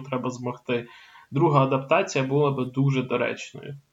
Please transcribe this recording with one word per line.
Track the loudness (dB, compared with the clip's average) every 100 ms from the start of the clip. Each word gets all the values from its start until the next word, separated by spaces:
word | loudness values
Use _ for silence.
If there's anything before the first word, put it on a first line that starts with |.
| -4
треба | -4 -4
змогти. | -6 -8 -8 -4 -4 -4 -16 -20 -20 -6
Друга | 2 4 4
адаптація | 4 2 2 0 2 -2
була | 0 2 2
би | 0 -2
дуже | 0 2 0
доречною. | 0 -2 -2 -4 -12 -16 -16 -16 _